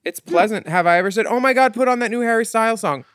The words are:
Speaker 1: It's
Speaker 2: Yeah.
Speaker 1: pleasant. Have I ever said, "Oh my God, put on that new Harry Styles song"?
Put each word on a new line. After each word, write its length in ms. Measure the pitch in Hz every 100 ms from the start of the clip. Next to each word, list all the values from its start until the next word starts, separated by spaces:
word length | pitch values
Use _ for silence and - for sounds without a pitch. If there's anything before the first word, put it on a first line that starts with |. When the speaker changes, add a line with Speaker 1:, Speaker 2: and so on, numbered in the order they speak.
Speaker 1:
It's 160 | 180 - -
Speaker 2:
Yeah. 40 |
Speaker 1:
pleasant. 360 | 170 214 214 -
Have 180 | 175 170
I 120 | 175
ever 120 | 190
said, 140 | 190
"Oh 160 | 208 233
my 140 | 262
God, 180 | 262 262
put 160 | 220 254
on 100 | 247
that 100 | 233
new 100 | 240
Harry 240 | 233 226
Styles 380 | 226 226 226 220
song"? 240 | 185 139 -